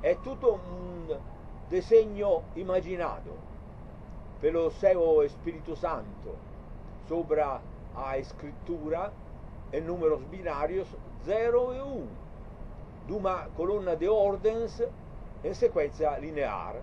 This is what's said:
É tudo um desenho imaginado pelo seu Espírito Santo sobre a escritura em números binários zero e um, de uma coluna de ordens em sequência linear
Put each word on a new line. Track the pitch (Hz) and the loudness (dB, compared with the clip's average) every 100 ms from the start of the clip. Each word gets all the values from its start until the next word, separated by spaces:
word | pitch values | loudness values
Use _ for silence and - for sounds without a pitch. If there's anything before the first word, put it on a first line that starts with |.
É | 151 180 | 4 2
tudo | 262 269 247 196 | 0 2 4 4
um | 180 180 180 175 165 147 - - - - - | -4 -8 -8 -8 -6 -6 -8 -12 -12 -12 -2
desenho | 180 180 226 214 202 202 165 - 165 | -2 8 8 8 0 2 2 0 -6
imaginado | 185 185 175 180 156 101 - - - - - - - - - - - - | 0 0 0 -2 -2 -4 -10 -12 -12 -12 -12 -14 -14 -14 -12 -12 -12 0
pelo | 147 165 165 | 2 4 0
seu | - 196 180 165 156 | 4 6 6 8 8
Espírito | 143 - 165 160 160 160 | 6 2 -8 -6 -8 -4
Santo | 170 147 107 95 - - - - - - - - - | -2 -2 -6 -10 -10 -12 -12 -14 -12 -12 -12 -12 -4
sobre | 165 165 151 | -2 2 2
a | 147 127 - - - - 135 135 | 2 0 -6 -12 -12 -6 -2 -2
escritura | 135 - 147 147 - 170 151 165 202 - - - - - - | -4 -10 -10 -10 -6 -4 -2 -2 -2 -8 -12 -12 -12 -12 -4
em | 143 | -4
números | 165 175 160 147 139 | -2 2 4 4 0
binários | 185 175 143 156 190 180 175 - - 151 | -6 -4 0 0 0 -4 -8 -12 -10 0
zero | 208 233 240 254 | 2 4 4 4
e | 254 | -2
um, | 277 254 214 - - - - - - - - - - | -6 -6 -6 -10 -12 -12 -12 -12 -12 -10 -12 -12 -6
de | |
uma | 208 190 185 151 - | 0 0 0 -4 -2
coluna | 175 208 185 160 | 0 0 0 2
de | 175 | 4
ordens | 214 202 196 208 226 226 - 247 - - - - - | 6 6 4 2 2 -2 -2 -4 -4 -12 -12 -12 -6
em | - | -6
sequência | - 240 180 147 135 151 139 | 4 4 4 0 2 0 0
linear | 147 151 127 98 85 110 | -4 -2 0 -2 -4 -8